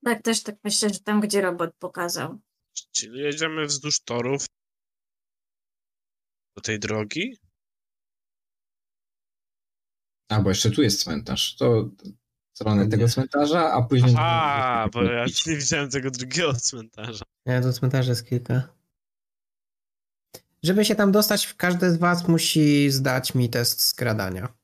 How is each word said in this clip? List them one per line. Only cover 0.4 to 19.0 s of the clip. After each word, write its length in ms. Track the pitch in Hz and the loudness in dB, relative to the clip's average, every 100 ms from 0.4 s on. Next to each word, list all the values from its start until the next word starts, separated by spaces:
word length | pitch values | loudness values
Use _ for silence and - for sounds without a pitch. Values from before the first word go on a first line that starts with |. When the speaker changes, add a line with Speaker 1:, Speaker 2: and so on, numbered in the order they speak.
Speaker 1:
tak 140 | - 208 | -4 -10
myślę, 240 | 208 208 208 | -4 -2 -2
że 100 | 190 | -2
tam, 200 | - 214 | -2 0
gdzie 200 | 208 202 | 2 0
robot 300 | 190 175 165 - | 0 -2 -6 -6
pokazał. 600 | 175 - 175 170 143 220 _ _ _ - - | -14 -8 -6 -6 -8 -10 _ _ _ -18 -10
Speaker 2:
Czyli 260 | - 110 123 | -8 -8 -6
jedziemy 480 | 147 147 160 156 151 | -6 -4 -4 -4 -6
wzdłuż 340 | 139 147 - | -6 -4 -6
torów 460 | - 120 120 139 - _ _ _ _ _ _ _ _ _ _ _ _ _ _ _ _ _ _ _ _ - | -4 -4 -2 -4 -6 _ _ _ _ _ _ _ _ _ _ _ _ _ _ _ _ _ _ _ _ -14
do 60 | |
tej 160 | - 110 | -6 -6
drogi? 560 | 104 110 107 156 214 247 _ _ _ _ _ _ _ _ _ _ _ _ _ _ _ _ _ _ _ _ _ _ _ _ _ _ _ _ _ | -4 -4 -4 -6 -8 -10 _ _ _ _ _ _ _ _ _ _ _ _ _ _ _ _ _ _ _ _ _ _ _ _ _ _ _ _ _
Speaker 3:
A, 100 | 107 | 0
bo 60 | 98 | 2
jeszcze 220 | 95 113 | 2 0
tu 120 | 107 | 2
jest 200 | 131 101 | 2 2
cmentarz. 540 | - 76 - - - - | -2 -6 -6 -4 -4 -2
To 280 | 127 113 | 2 2
w 760 | 101 - - - _ _ _ - | 0 -8 -20 -20 _ _ _ -8
stronę 240 | 107 104 | 0 2
Speaker 4:
A 60 | 110 | 2
Speaker 3:
tego 140 | 107 | 2
Speaker 4:
nie. 60 | 117 | 2
Speaker 3:
cmentarza, 640 | 117 131 143 147 165 160 | 2 -2 0 2 2 2
a 100 | - | 2
później 320 | 120 131 123 120 | 2 4 6 6
Speaker 2:
Aha, 720 | 160 165 156 143 131 120 110 | 4 2 2 0 0 0 0
bo 100 | 120 | 0
ja 220 | 120 120 | 0 0
Speaker 3:
iść. 220 | 120 - 160 | -2 -2 -4
Speaker 2:
nie 100 | 156 | -2
widziałem 340 | 135 160 143 | -2 -2 -2
tego 200 | 135 131 | -2 -4
drugiego 440 | 127 127 131 165 | -6 -6 -2 0
cmentarza. 680 | 127 - 123 113 - 110 110 - _ - | 0 -4 -6 -16 -14 -12 -12 -16 _ -2
Speaker 4:
Nie, 140 | 127 | 0
tu 100 | 127 | 0
cmentarzy 380 | 127 131 131 127 | 0 0 0 0
jest 180 | 117 - | -2 -2
kilka. 460 | 123 - 123 135 _ _ _ | -6 -2 -4 -4 _ _ _